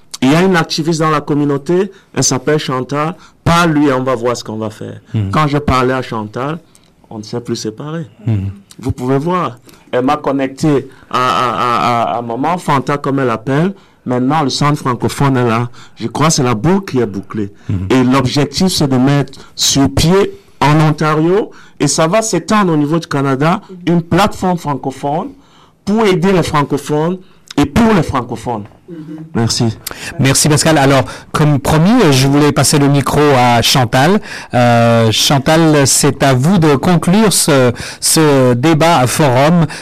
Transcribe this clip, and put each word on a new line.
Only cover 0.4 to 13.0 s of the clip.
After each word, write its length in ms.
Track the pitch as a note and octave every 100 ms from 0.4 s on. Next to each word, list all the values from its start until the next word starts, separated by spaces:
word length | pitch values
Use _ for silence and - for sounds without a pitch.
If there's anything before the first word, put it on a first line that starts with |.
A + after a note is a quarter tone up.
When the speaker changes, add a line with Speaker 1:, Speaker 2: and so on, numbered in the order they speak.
Speaker 1:
une 120 | F#3+ F3+
activiste 440 | D#3 - D#3 D#3+
dans 100 | D#3+
la 100 | D3+
communauté, 720 | - D3 C#3+ C#3 C#3 F3 G3 - _
elle 100 | -
s'appelle 360 | C3+ C3 - D3+
Chantal, 560 | - C3 B2+ C#3+ D3+ F3+ - _
parle-lui 440 | - E3+ E3+ D3+ D3
et 60 |
on 100 | C3
va 100 | C3
voir 240 | B2+ A#2+ A#2+
ce 60 |
qu'on 140 | - A2
va 120 | A2
faire. 320 | G#2+ G#2+ G#2+ - A#2
Speaker 2:
Mhm. 160 | G2
Speaker 1:
Quand 160 | G2+ D3+
je 100 | C#3+
parlais 360 | C#3+ B2+ B2+
à 100 | C3
Chantal, 560 | B2 A#2 G#2+ A#2+ C3+ E3 - _ _ _ -
on 80 | A2+
ne 60 |
s'est 180 | G#2+ A#2+
plus 140 | A#2+ A#2
séparés. 500 | A2 G#2+ D3 D#3+ D#3+ - -
Speaker 2:
Mhm. 240 | G#2+ G2 - - -
Speaker 1:
Vous 140 | B2+
pouvez 260 | - B2+ C3+
voir, 400 | D3+ F3+ D3 A#2+ - - _
elle 140 | B2+ B2+
m'a 120 | D3
connecté 720 | D3 C#3 C3 C3 D#3+ C#3 - - -
à, 80 | B2
à, 320 | B2+ F2+ B2+
à, 640 | G2+ B2 A#2 E2+ A#2+ G2+
à, 40 | G2
à 20 |
maman 380 | A#2+ A#2 C#3+ F3
Fanta, 400 | E3+ C#3+ C3
comme 180 | C#3+